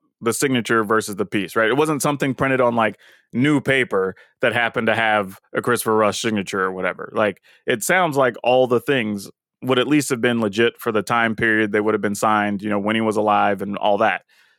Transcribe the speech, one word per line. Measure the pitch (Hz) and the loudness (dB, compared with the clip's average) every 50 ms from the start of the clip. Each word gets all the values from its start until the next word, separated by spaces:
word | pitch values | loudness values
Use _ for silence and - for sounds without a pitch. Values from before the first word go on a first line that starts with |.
| _ _ _ - | _ _ _ -6
the | - 117 110 | -4 -4 -2
signature | - - 135 131 120 110 - 120 113 110 | 0 0 0 0 0 0 0 2 2 2
versus | 101 113 110 104 - 104 | 2 0 0 0 -2 -4
the | 92 104 | -6 -6
piece, | 90 - 107 95 82 - | -4 -4 -4 -4 -4 -2
right? | 113 113 107 | 0 0 2
It | 120 | 2
wasn't | 139 156 156 156 139 - | 2 0 0 0 -2 -2
something | 151 143 139 - 139 123 | -2 -2 -2 -2 -4 -2
printed | - 143 135 131 127 | -2 -2 0 2 2
on, | 127 120 117 | 2 2 2
like, | 117 113 - 101 - _ - - _ _ _ - | 2 0 0 0 -4 _ -20 -20 _ _ _ -4
new | 117 127 147 151 139 | 0 0 2 2 0
paper | - - 135 135 123 - - 98 95 95 92 - - _ _ _ | 0 0 0 0 0 0 -2 -2 -2 -2 -4 -10 -16 _ _ _
that | - 120 107 | -2 0 0
happened | 120 120 113 - 127 113 113 | 0 0 -2 -2 -2 0 0
to | 110 | 0
have | 113 113 110 107 107 101 95 98 - _ _ - | 2 2 2 2 0 0 -2 -6 -18 _ _ -6
a | - - | -4 0
Christopher | - 120 110 - 117 110 | 0 0 0 0 0 2
Rush | 107 107 104 95 - | 2 2 2 0 0
signature | - 117 107 104 95 - - 98 92 | -2 -2 -2 -2 -4 -4 -4 -2 -2
or | 95 95 | -2 -2
whatever. | 92 92 92 85 - - - - | -4 -4 -4 -4 -6 -10 -8 -2
Like, | 110 110 104 95 _ _ _ _ _ - | 0 0 0 -2 _ _ _ _ _ -4
it | - 131 113 - | -2 -2 -2 0
sounds | - 175 185 185 165 135 | 0 0 2 2 0 2
like | 139 135 127 117 - - | 2 0 0 0 -2 0
all | 120 127 127 131 | 2 4 4 4
the | 120 123 117 | 4 2 0
things | - - 143 131 113 107 104 98 98 - - _ _ _ _ _ - | 0 0 -2 0 0 -2 -4 -6 -8 -12 -18 _ _ _ _ _ -4
would | 127 131 127 | 0 0 0
at | 123 120 | 2 2
least | 151 151 135 - | 2 2 2 0
have | 139 120 | -2 0
been | 113 123 120 117 | 0 0 0 0
legit | 113 104 95 107 117 120 - - | -2 -2 0 2 2 0 0 -2
for | - 120 | -4 -2
the | 110 107 101 | -2 -2 0
time | - 120 117 117 113 110 | 0 0 0 0 0 -2
period | - 120 113 110 107 110 107 101 | 0 0 0 2 2 0 0 0
they | 107 | 0
would | 104 110 107 | 0 0 0
have | 107 | 0
been | 101 107 101 | 0 -2 -4
signed, | - - 110 107 107 104 104 104 98 101 | 0 0 2 2 2 0 0 -2 -4 -4
you | 107 | -4
know, | 104 104 | -4 -2
when | 98 104 110 | -2 -2 -2
he | 113 | 0
was | 113 110 104 | 0 0 0
alive | 107 107 107 104 104 104 104 101 95 101 | 0 2 2 2 2 2 2 0 -2 -4
and | 101 101 - | -8 -6 -4
all | - 104 101 101 | -2 0 2 2
that. | 110 104 92 92 _ _ _ _ _ _ _ | 2 0 0 -2 _ _ _ _ _ _ _